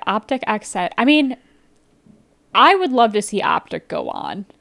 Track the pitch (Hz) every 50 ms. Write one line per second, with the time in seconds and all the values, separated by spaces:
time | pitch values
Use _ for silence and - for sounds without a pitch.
0 | - - 196 220 - - 277 247 - - 214 208 - - - 196 180 - - -
1 | 233 269 302 302 285 262 254 - _ _ _ _ _ _ _ _ _ _ _ _
2 | _ _ - _ _ _ _ _ _ _ - 196 247 320 392 381 370 302 254 247
3 | 233 226 208 214 208 - 214 196 - - - - - - 170 160 - - - -
4 | - 57 - - - 69 85 196 196 _ _ _